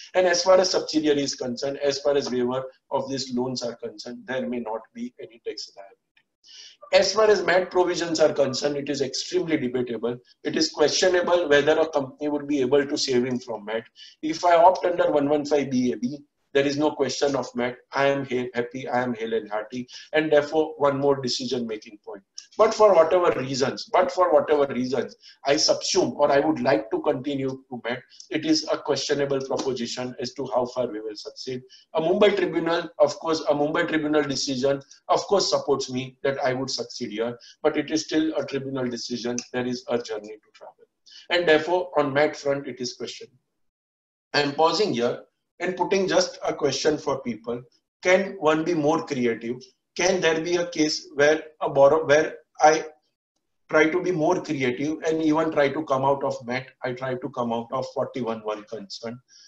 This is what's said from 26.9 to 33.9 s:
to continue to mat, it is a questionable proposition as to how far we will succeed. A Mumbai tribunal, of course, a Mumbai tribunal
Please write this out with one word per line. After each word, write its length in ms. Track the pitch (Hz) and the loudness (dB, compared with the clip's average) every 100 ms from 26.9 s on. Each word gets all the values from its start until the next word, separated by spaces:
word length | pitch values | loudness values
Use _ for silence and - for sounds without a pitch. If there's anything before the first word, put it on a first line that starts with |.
to 100 | 175 | -2
continue 600 | 156 135 143 139 135 135 _ | -2 -2 -4 -4 -4 -6 _
to 120 | 123 | -10
mat, 160 | 113 127 - - - | -6 -8 -10 -20 -8
it 160 | 156 156 | -4 0
is 200 | 156 - | 0 0
a 60 | 151 | -4
questionable 640 | - 139 - 143 139 135 135 | -2 -2 0 -2 0 -2 -4
proposition 720 | 135 135 117 117 - 127 123 | -4 -4 -4 -6 -6 -8 -8
as 140 | 123 | -10
to 160 | - 123 | -8 -4
how 120 | 113 120 | -2 -2
far 220 | 127 117 | -4 -6
we 120 | 107 | -6
will 140 | 110 | -10
succeed. 460 | 104 110 - 131 127 - - _ | -12 -16 -14 -10 -10 -12 -20 _
A 60 | 160 | -2
Mumbai 340 | 160 202 208 | 0 4 4
tribunal, 540 | 190 170 165 165 170 165 - | 4 0 -2 -2 -2 -4 2
of 180 | 147 - | 2 2
course, 200 | 160 156 160 | -4 -2 0
a 60 | |
Mumbai 320 | 147 147 170 | 0 0 0
tribunal 380 | 160 | 0